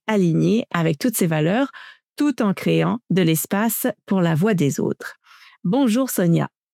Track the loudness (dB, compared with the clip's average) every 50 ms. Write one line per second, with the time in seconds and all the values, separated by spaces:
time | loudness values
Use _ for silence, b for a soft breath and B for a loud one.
0 | -2 -2 0 2 2 2 2 2 2 2 0 0 -2 -4 -4 -2 0 0 -2 0
1 | -2 -2 0 0 0 0 0 0 0 0 0 0 -2 -4 B B B B B B
2 | B _ -4 -2 0 0 0 0 0 0 0 0 0 0 0 2 0 0 -2 -4
3 | _ -2 0 2 2 2 0 0 -2 -4 -2 -2 -2 -2 -2 -2 -4 -4 -6 _
4 | -6 -2 0 0 2 2 2 2 2 0 2 2 0 0 0 -2 -4 -4 -4 -6
5 | -10 -20 -20 _ B B B B B B B B -4 -2 0 2 2 2 2 0
6 | -2 -2 -2 0 2 2 2 2 0 -4 _ _ _ _